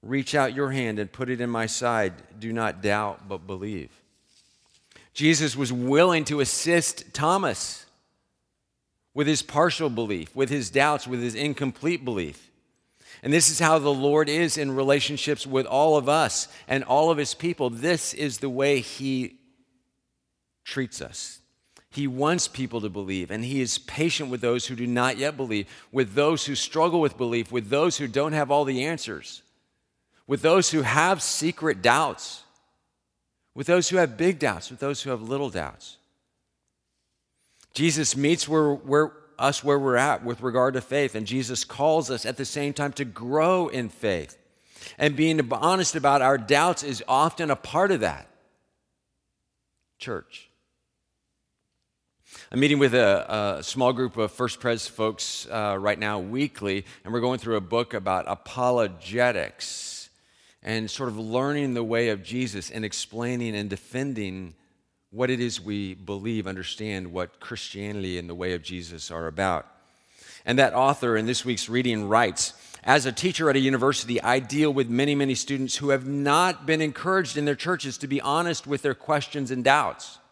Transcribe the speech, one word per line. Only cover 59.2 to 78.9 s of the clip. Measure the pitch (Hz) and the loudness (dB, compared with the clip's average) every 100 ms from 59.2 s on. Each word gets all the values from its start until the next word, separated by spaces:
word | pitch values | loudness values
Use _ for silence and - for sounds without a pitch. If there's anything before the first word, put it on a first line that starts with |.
| 123 107 62 - - - - - - _ _ _ _ _ | 2 2 -4 -8 -12 -10 -12 -14 -16 _ _ _ _ _
and | - 110 110 | -4 -4 -4
sort | - 131 | -6 -6
of | 107 | -6
learning | 110 120 139 147 143 | -2 0 0 0 0
the | 120 | -2
way | 117 117 120 | 0 2 2
of | 104 | 0
Jesus | 87 120 127 101 - | -4 -4 -4 -6 -10
and | 110 107 | -8 -6
explaining | - - 110 120 123 117 107 | -6 -10 -6 -4 -4 -4 -4
and | 104 | -4
defending | 98 - 127 139 117 101 92 90 80 _ _ _ _ _ | -6 -8 -6 -6 -6 -8 -8 -14 -18 _ _ _ _ _
what | 101 123 | -4 -2
it | 127 | 0
is | 120 - | -2 -4
we | 90 104 98 | -6 -6 -6
believe, | 92 98 98 104 110 95 | -8 -10 -8 -4 -4 -4
understand | 95 90 - 107 98 90 | -8 -10 -8 -6 -6 -6
what | 87 87 _ | -6 -8 _
Christianity | - 120 - 98 101 104 95 90 | -14 -12 -10 -8 -8 -6 -6 -6
and | 87 | -8
the | 87 | -6
way | 92 | -4
of | 90 | -4
Jesus | 78 92 85 85 - | -6 -12 -12 -14 -12
are | 82 82 | -8 -8
about. | 78 95 82 - _ _ _ _ _ - - - | -2 0 0 -4 _ _ _ _ _ -20 -16 -2
And | 123 | 4
that | 135 | 4
author | 92 131 - 123 110 | 4 2 2 2 0
in | 110 | 0
this | 123 123 | -2 -2
week's | 113 - | -4 -2
reading | 120 127 110 101 | -2 0 0 2
writes, | 110 117 90 - - - - | 4 4 0 -6 -6 -20 -12
"As | - 143 131 | 4 4 4
a | |
teacher | 120 175 170 160 | -2 -2 2 2
at | 139 | 4
a | |
university, | 131 135 131 135 113 120 | 4 4 2 0 -2 -2
I | - 131 | 2 0
deal | 123 139 151 | 0 2 2
with | 139 123 | 4 2
many, | 117 143 143 | 2 2 2
many | 139 127 | 2 0
students | - 139 131 - | -2 -4 -2 -2
who | 143 | 2
have | 135 131 | 0 0
not | 143 143 147 180 170 139 | -2 2 4 4 0 -2
been | 160 | 0
encouraged | 156 - 175 190 156 135 | 0 -2 0 0 0 -2
in | 147 | -2
their | 143 | -2
churches | 165 180 139 123 | -2 -2 -4 -8
to | 139 | -4
be | 139 | -2
honest | 139 147 175 160 - | 0 0 0 -2 -4
with | 143 | -2
their | 147 | 0